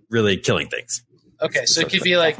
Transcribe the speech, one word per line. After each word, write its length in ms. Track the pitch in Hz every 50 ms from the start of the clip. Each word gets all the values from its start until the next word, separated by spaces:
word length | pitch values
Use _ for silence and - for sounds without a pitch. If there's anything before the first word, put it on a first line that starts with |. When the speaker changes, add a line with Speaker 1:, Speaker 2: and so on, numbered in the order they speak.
| _ _
Speaker 1:
really 260 | 117 117 107 101 95 92
killing 300 | - - 107 82 73 -
things. 340 | - 58 - - - - - _ _ _ _ _ _ _
Speaker 2:
Okay, 260 | 151 160 - - -
so 160 | - - 165
it 80 | 165 160
could 120 | 185 180
be 140 | - 180 180
like 180 | 175 165 156 151